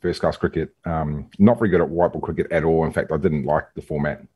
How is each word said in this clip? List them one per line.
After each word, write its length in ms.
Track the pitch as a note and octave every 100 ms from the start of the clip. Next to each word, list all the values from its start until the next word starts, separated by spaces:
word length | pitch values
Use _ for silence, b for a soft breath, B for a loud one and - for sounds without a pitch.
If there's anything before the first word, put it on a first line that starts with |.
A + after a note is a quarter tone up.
first 200 | F2+ E2+
class 160 | E2 -
cricket, 360 | E2+ E2 D2+ - F2
um, 440 | D#2+ D2+ D2 C#2+ -
not 220 | G#2+ A#2
very 100 | A2
good 120 | E2+
at 80 | D#2
white 240 | E2 F2
ball 80 | D#2
cricket 280 | - D2+ -
at 120 | -
all. 220 | E2 D#2+ D#2+
In 80 |
fact, 180 | - -
I 60 | D#2
didn't 260 | F2+ D2+
like 220 | C#2+ D#2 - -
the 60 |
format 420 | - D2+ D2 C#2+ -